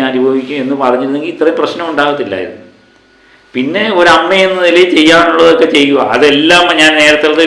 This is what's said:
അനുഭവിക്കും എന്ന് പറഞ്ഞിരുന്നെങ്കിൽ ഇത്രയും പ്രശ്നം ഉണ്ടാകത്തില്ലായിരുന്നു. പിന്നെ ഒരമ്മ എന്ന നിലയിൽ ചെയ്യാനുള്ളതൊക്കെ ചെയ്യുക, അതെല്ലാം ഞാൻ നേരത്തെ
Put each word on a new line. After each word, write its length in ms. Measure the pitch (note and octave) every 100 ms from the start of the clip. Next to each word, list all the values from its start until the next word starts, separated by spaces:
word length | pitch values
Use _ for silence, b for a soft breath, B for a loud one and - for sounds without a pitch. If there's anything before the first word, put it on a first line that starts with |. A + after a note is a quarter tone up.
| C3
അനുഭവിക്കും 460 | B2+ C3 C3+ B2+ C#3+
എന്ന് 120 | C3 C#3
പറഞ്ഞിരുന്നെങ്കിൽ 480 | B2+ B2+ C3+ C#3+ E3 -
ഇത്രയും 240 | D#3+ D#3+
പ്രശ്നം 240 | D3+ E3+ E3
ഉണ്ടാകത്തില്ലായിരുന്നു. 680 | D3 D3 C#3 G#2+ F#2+ F2 F2+ - _ _ _ _ b b b _
പിന്നെ 300 | B2+ C#3 F#3+ A3 F3+
ഒരമ്മ 320 | F3 E3 E3+ F#3+ F#3+
എന്ന 120 | F#3 F3
നിലയിൽ 240 | E3+ F#3 D#3
ചെയ്യാനുള്ളതൊക്കെ 720 | D#3 E3 E3+ E3 E3 D#3+ D#3+ D3+
ചെയ്യുക, 240 | C#3 C3+ A#2 A#2+
അതെല്ലാം 500 | D3 C#3+ D#3+ F3 F3 D#3+
ഞാൻ 100 | D#3 D#3
നേരത്തെ 460 | D3+ D3+ D3+ D#3